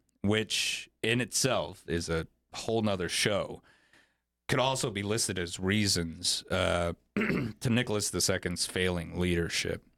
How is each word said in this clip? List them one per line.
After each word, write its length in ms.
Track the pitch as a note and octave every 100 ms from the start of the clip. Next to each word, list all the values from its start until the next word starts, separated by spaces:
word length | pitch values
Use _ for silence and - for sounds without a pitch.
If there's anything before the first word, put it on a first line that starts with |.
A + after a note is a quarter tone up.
| _ _
which 680 | G2+ A2 G#2+ - - - - _
in 200 | G#2+ A#2+
itself 640 | A2 - C3+ G#2+ D#2+ F#2+ -
is 220 | E2+ E2
a 180 | E2 D#2+ _ _
whole 280 | - - A2+
nother 280 | G#2+ F#2+ E2+
show, 520 | - A2+ G2 - - - _ _ - _ _ _ _ -
could 120 | C3+
also 320 | C3 C3+ C3
be 100 | G2
listed 380 | G2+ A2 - F#2
as 200 | E2+ -
reasons, 840 | F#2 G#2+ G2+ F#2+ E2 E2 F#2 - -
uh, 420 | F#2 F2+ F2 E2+ - _
<clears throat> 100 | -
to 540 | A3 F3+ A#2 - B2+
Nicholas 400 | A2+ A#2+ G#2 -
the 120 | F2+
Second's 440 | - F#2 F2+ F2 -
failing 520 | F#2+ F2+ F2 E2 E2+
leadership. 640 | F2+ E2+ E2 - F2 F2 -